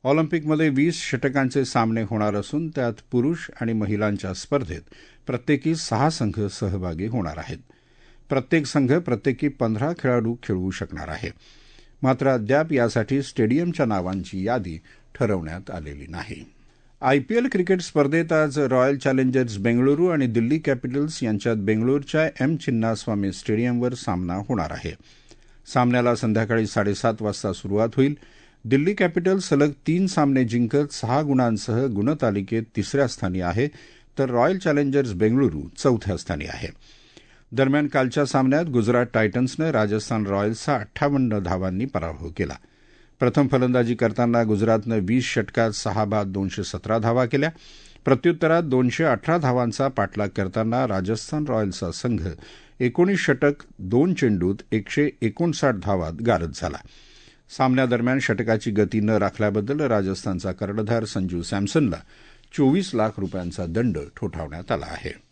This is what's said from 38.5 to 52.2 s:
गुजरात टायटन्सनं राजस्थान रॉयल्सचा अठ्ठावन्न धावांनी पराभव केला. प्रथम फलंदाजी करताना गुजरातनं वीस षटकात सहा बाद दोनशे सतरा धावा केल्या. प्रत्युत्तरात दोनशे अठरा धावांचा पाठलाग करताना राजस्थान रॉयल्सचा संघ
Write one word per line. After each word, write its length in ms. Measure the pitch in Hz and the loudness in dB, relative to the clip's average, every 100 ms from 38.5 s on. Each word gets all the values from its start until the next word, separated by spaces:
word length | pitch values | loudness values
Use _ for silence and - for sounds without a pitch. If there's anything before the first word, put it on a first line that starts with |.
| 143 | 2
गुजरात 420 | 170 123 107 123 120 | 2 0 2 2 2
टायटन्सनं 560 | 113 107 113 131 - 160 | 2 2 2 -2 0 0
राजस्थान 560 | 131 104 107 - 113 101 | 2 2 0 -2 -2 0
रॉयल्सचा 480 | 98 104 110 - | 0 0 -2 -2
अठ्ठावन्न 640 | 131 107 - 147 139 127 107 | -2 -4 -2 0 2 2 0
धावांनी 460 | 87 92 92 92 | 0 -2 -2 -2
पराभव 440 | 135 - 80 80 80 - | -4 -4 -6 -8 -10 -6
केला. 180 | 80 67 _ _ _ _ _ _ | -6 -6 _ _ _ _ _ _
प्रथम 280 | 123 131 135 | 2 4 2
फलंदाजी 460 | 131 123 123 117 | 2 4 2 2
करताना 480 | 117 117 104 120 117 | 2 0 2 2 2
गुजरातनं 560 | 110 104 113 113 110 110 | 2 2 4 2 2 -2
वीस 220 | 92 123 | 2 0
षटकात 460 | 120 123 101 - 113 | 0 -2 -2 0 0
सहा 340 | 101 110 101 | -2 -4 -2
बाद 220 | 104 107 101 | 0 0 -2
दोनशे 380 | 98 95 - | -2 -4 -4
सतरा 340 | 92 95 - 113 | -8 -8 -2 0
धावा 280 | 113 120 123 | 2 2 2
केल्या. 240 | 139 151 160 - - - - | 0 0 -4 -20 -20 -20 -6
प्रत्युत्तरात 580 | - 135 170 165 160 165 | 0 2 2 2 2 2
दोनशे 420 | 160 127 127 - | 2 2 2 2
अठरा 340 | 160 113 - 170 | 0 2 0 0
धावांचा 500 | 139 123 120 - 135 | 2 2 0 0 -2
पाठलाग 400 | 131 101 104 101 | 0 -2 -2 -4
करताना 600 | - 95 110 113 120 131 | -2 -2 -2 0 0 0
राजस्थान 560 | 95 92 113 - 151 147 | -2 -2 -4 -4 -6 -2
रॉयल्सचा 440 | 113 101 90 90 | -2 -2 -4 -8
संघ 360 | - 123 107 | -4 -4 -2